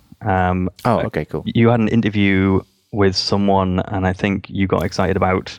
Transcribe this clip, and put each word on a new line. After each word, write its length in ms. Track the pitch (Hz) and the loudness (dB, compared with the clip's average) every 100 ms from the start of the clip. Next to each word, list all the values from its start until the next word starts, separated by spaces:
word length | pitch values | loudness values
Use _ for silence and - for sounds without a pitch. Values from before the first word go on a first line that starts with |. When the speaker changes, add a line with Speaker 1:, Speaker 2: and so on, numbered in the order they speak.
| _ - | _ -10
Speaker 1:
Um, 480 | 107 92 90 92 90 - 127 | -2 0 0 0 -4 -4 -2
Speaker 2:
Oh, 120 | 101 | 0
Speaker 1:
I 40 | |
Speaker 2:
okay, 220 | 110 - 76 | -2 -6 -6
cool. 160 | 78 | -8
Speaker 1:
you 240 | - 120 113 | -4 2 2
had 120 | 120 | 2
an 80 | 110 | 2
interview 720 | 113 110 104 98 95 98 95 - _ _ | 0 0 2 2 4 2 2 -2 _ _
with 220 | 107 98 | 0 0
someone, 680 | 92 - 101 101 95 92 92 | 0 -2 0 2 2 2 -2
and 260 | - 101 92 | -2 -2 -2
I 80 | |
think 320 | 90 101 98 - | -2 -2 -2 -6
you 180 | 107 95 | -4 0
got 160 | - | 0
excited 340 | 80 - 92 95 | -2 -2 -2 0
about 400 | 92 92 - | 0 -2 -4